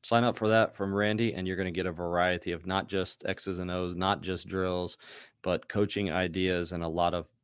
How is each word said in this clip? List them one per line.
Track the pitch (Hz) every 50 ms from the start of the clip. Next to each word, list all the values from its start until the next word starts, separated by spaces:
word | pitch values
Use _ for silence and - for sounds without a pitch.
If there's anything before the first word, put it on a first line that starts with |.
| -
Sign | - 117 117 120
up | 120 107 -
for | 110 107
that | 110 113 110 - -
from | - 101 98 98
Randy, | 101 104 104 107 107 117 113 78
and | 87 92 92
you're | 92 87
gonna | 95 92
get | 85 90 90 92
a |
variety | 85 80 87 87 87 87 87 90 90 87 - 92
of | 87 82 85 92
not | 92 98 92 -
just | 98 95 92 - - - -
X's | - 95 - - 98 92 90
and | 90 90
O's, | 90 90 90 90 87
not | 85 92 95 101 73
just | 65 92 92 85 - -
drills, | 92 95 92 92 90 90 90 87 - _ - - - - - - _ _
but | - 92 90 82 - _
coaching | - 107 104 104 - 104 101 92
ideas | 78 92 92 90 82 95 92 92 90 87 87 82 90
and | 85 85
a | 82
lot | 80 87 87 87 85
of, | 87 82 - _ _